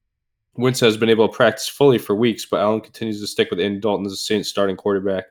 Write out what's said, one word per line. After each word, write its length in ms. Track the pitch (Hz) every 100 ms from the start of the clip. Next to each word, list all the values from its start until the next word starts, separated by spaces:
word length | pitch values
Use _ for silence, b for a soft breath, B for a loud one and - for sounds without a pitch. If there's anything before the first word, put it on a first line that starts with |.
| _ _ _ _ _ -
Winston 300 | 127 127 120
has 120 | 107
been 120 | 113
able 180 | 110 104
to 80 | -
practice 320 | 117 - -
fully 300 | - 143 117
for 160 | - 101
weeks, 300 | 120 101 -
but 140 | 90
Allen 220 | 101 110
continues 380 | - - 113 104
to 60 | 104
stick 220 | - 110
with 100 | 95
Andy 200 | 98 101
Dalton 260 | 107 98 98
as 60 |
the 60 | 95
Saints 320 | - 107 -
starting 260 | - 98 92
quarterback, 480 | 104 98 98 95 -